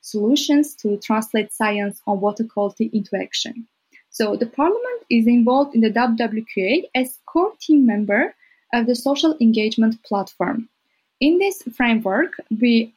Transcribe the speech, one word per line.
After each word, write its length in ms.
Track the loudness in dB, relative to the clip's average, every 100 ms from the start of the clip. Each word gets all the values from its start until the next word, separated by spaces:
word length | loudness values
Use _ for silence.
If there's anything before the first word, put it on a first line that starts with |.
solutions 720 | -8 -2 0 0 2 2 0
to 240 | -4 -4 -4
translate 520 | -2 -2 -2 -4 -4
science 520 | -4 -2 -2 -4 -6 -6
on 140 | -2
water 240 | -2 -2
quality 460 | -6 -4 -4 -4 -4
into 240 | -4 -4 -6
action. 500 | -6 -8 -10 -12 -18 _ _ _ _
So 260 | -4 -2 -2
the 100 | -4
Parliament 560 | -2 0 0 -4 -8 -2
is 180 | 2 4
involved 480 | 4 4 2 2
in 60 | 2
the 80 | 2
W 280 | 2 0 0
W 260 | -2 -4
Q 200 | -6 -4 -2
A 320 | -2 -2 -4
as 200 | -4 -8
core 280 | -4 -2 -2 -2
team 280 | 2 4 4
member 480 | 2 0 0 -2 -6 _ _ _
of 120 | -2 0
the 80 |
social 400 | 0 0 0 0 2
engagement 640 | 2 4 0 2 0 0
platform. 680 | -4 -6 -4 -4 -4 -4 -8 _ _ _ _ -2
In 180 | 2 2
this 240 | 0 -4 -8
framework, 600 | -2 0 0 0 -2 -2 -6 -8 0
we 320 | 2 2 0